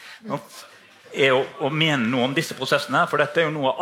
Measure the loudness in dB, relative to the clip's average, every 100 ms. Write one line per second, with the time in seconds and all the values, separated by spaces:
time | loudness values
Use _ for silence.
0 | -18 -18 -10 -10 -10 -20 -20 -20 -20 -20
1 | -12 2 4 4 2 -4 -2 0 2 2
2 | 0 2 0 0 -4 -8 0 0 2 0
3 | 2 0 0 2 0 0 -2 0